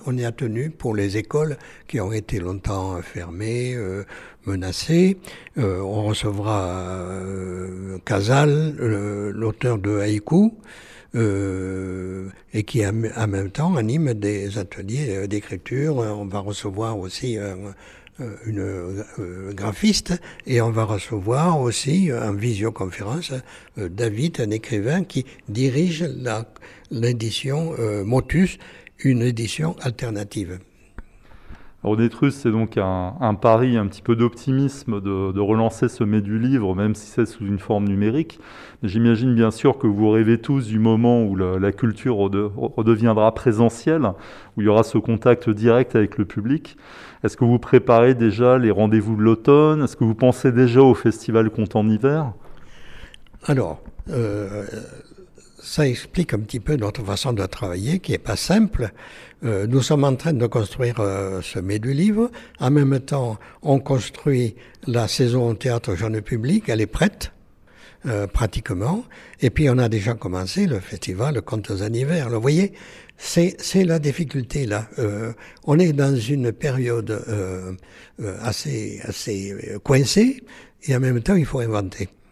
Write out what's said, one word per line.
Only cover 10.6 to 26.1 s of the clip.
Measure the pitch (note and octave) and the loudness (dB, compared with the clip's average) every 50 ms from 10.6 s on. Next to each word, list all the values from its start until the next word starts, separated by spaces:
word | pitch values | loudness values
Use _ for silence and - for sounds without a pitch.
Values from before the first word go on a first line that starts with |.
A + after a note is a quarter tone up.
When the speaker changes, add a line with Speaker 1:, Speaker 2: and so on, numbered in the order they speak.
| - - - - - - - - - _ - | -12 -20 -20 -20 -20 -20 -20 -20 -16 _ -2
Speaker 1:
euh, | A#2+ A2+ G#2 G2 G2 G2 G2 F#2 F#2+ F#2 F#2+ F#2+ F#2 F#2+ F#2 F#2 F#2 F#2 F#2 F#2 F#2+ F#2+ F#2+ - - - _ - | 0 0 0 0 0 -2 -4 -4 -4 -6 -6 -6 -6 -8 -8 -8 -8 -8 -8 -10 -10 -12 -12 -16 -18 -14 _ -6
et | G#2+ G2+ | -4 -4
qui | - - A2+ G2+ | -2 -2 -2 0
en, | G2 G#2+ A2+ A2+ A2 - | 0 0 -2 -4 -4 -4
en | A2+ A2 | -4 -4
même | G2+ G2 F#2+ G2 F#2+ | -2 -2 -2 -4 -4
temps | - D3 D#3 F3+ F#3 | -4 -2 0 0 0
anime | C3 G#2+ A2 C3 E3 D#3+ C3 A2+ | 0 0 0 0 0 0 0 -2
des | G#2 G2+ G2+ G#2 G2+ G2+ G2+ G2+ | -2 -2 -2 -2 -4 -4 -6 -6
ateliers, | A2+ F#2+ - - - F#2+ G2 A#2 C#3+ D3+ A#2 F#2+ | -8 -8 -8 -10 -12 -10 -8 -6 -4 -4 -4 -4
euh, | G2 G2 | -6 -4
d'écriture. | G2+ G#2 G#2 - - G2+ F2+ - - A#2+ C3 D3 D#3 D3 | -4 -4 -6 -6 -8 -10 -12 -8 -6 -4 -2 -2 0 -2
On | B2+ A2+ G#2+ G#2 G#2 G#2 | -2 -2 -4 -4 -6 -8
va | G2 G2 G2+ | -8 -6 -6
recevoir | G2 G#2 G2+ - - G#2 F#2 G#2 A2+ A2+ A2 G2+ | -6 -6 -8 -8 -8 -8 -6 -4 -4 -4 -4 -6
aussi | F2+ F#2 - - C3 B2 A2+ | -8 -10 -10 -8 -6 -6 -4
un, | G#2 G#2 G2 F#2 F#2+ G2+ G2+ G2 - - - - - - - _ - | -4 -6 -8 -8 -10 -12 -14 -16 -18 -20 -20 -20 -20 -20 -20 _ -14
euh, | C3 A2+ G2+ - - | -12 -12 -12 -12 -8
une, | A2+ G#2+ G2 | -8 -6 -4
euh, | F#2+ G2 G2 F2+ F2 F2+ F#2+ G2+ G#2+ - - - G2 F2 F2+ F#2 F#2+ G2 G2+ | -4 -6 -6 -8 -8 -8 -10 -10 -12 -12 -12 -12 -12 -10 -12 -12 -12 -12 -10
graphiste | F#2+ G2+ - G3 - - G#3+ G3 - - - F3+ - - - - - - | -6 -6 -6 -4 0 2 2 2 2 -2 -4 -6 -6 -8 -12 -20 -14 -6
et | - B2+ A#2+ | -2 0 2
on | A2+ A#2 | 2 2
va | A2 A2+ A2 | 0 0 0
recevoir | G2+ A2 G2 - - A2+ G2+ F#2 G#2+ B2 C#3 E3 F3+ E3+ D3 | 0 -2 -4 -4 -6 -8 -6 -2 -2 0 2 2 2 2 2
aussi, | B2+ A#2+ G#2+ - - C#3 D#3+ F#3+ F#3+ D#3+ | 0 0 -2 -2 -2 0 2 2 2 2
euh, | B2 A#2 A#2 G#2+ | 0 -2 -2 -4
en | G2+ | -4
visioconférence, | G2+ A2 A#2+ A2 F#2+ G#2+ A2 - - F#2+ F#2 - - G2 G#2 C3 F3 D#3+ - C3+ B2+ - - - - - - - | -2 -2 -2 -2 -2 -2 -4 -4 -4 -6 -8 -8 -8 -8 -6 -6 -6 -6 -8 -10 -10 -12 -14 -20 -20 -20 -16 -12
euh, | - G2+ | -10 -10
David, | E2+ F2 G#2+ A#2+ A2+ G#2 A2 D3 E3+ E3 - | -8 -6 -4 -4 -2 -2 -2 -2 -2 -2 -2
un | A#2+ G#2 | -4 -2
écrivain | G#2+ A2 - - A2+ G#2 G2 B2 D#3+ G3 F3 | -4 -4 -4 -4 -4 -2 -2 0 0 -2 -2
qui | - - C3+ - - - - _ | -4 -4 -6 -6 -6 -10 -18 _
dirige | - G#2 A#2 C3 C3+ B2 D3 F3+ F3+ D#3+ D#3 F3 D3 | -8 -4 -2 0 0 2 2 0 0 0 -2 -4 -6